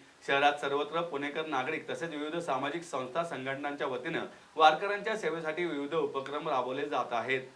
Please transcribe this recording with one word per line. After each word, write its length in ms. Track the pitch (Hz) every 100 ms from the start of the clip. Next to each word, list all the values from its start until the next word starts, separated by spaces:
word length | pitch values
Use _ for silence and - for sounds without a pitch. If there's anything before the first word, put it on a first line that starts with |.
| - - -
शहरात 260 | 139 143 143
सर्वत्र 400 | 143 143 147 165
पुणेकर 440 | 170 139 143 160 156
नागरिक 400 | 135 131 156 -
तसेच 200 | 123 165
विविध 280 | 147 151 170
सामाजिक 460 | 156 131 143 170
संस्था 400 | 165 135 127 165
संघटनांच्या 640 | 170 131 131 135 147 143 147
वतीनं 380 | 123 123 117 104 - - 151
वारकऱ्यांच्या 600 | 156 156 196 202 196 214
सेवेसाठी 500 | 160 165 156 156 170
विविध 280 | 143 143
उपक्रम 560 | 160 143 135 135 147 160
राबवले 360 | 135 127 135 147
जात 280 | 139 120
आहेत. 280 | 117 120 131 131